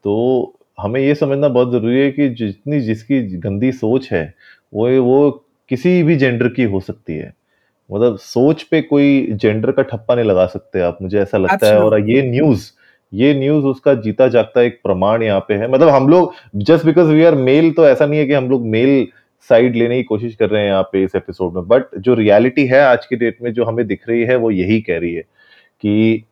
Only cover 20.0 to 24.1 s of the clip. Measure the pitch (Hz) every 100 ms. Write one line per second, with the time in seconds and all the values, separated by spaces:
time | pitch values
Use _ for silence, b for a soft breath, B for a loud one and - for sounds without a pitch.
20 | 120 107 117 110 107 107 101 95 95 98
21 | 95 - - 90 92 90 87 123 131 -
22 | 117 120 104 101 123 127 135 131 143 120
23 | - 120 117 - 120 117 113 113 110 98
24 | -